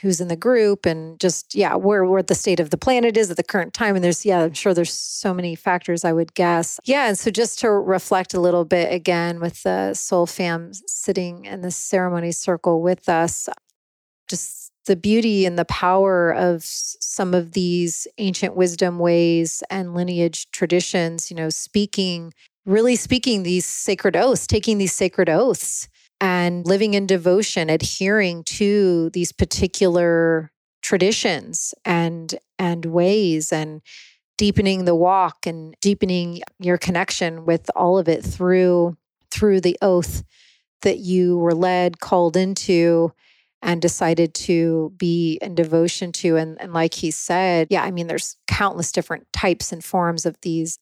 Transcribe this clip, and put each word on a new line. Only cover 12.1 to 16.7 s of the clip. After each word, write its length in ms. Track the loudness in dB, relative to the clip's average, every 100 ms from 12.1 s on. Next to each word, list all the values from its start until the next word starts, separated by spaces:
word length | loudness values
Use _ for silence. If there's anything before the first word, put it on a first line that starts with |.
| -2 -4
circle 480 | -4 -4 -2 0 2
with 300 | 2 0 0
us, 360 | 0 0 -2 -10 -12 _ _ _ _ _ _ -10
just 460 | -10 -10 -14 -20 _ -2
the 100 | 0
beauty 480 | 2 2 2 2
and 140 | 0 0
the 80 | -4
power 640 | -2 2 2 2 2 2
of 260 | 2 0 -2
s-, 340 | -6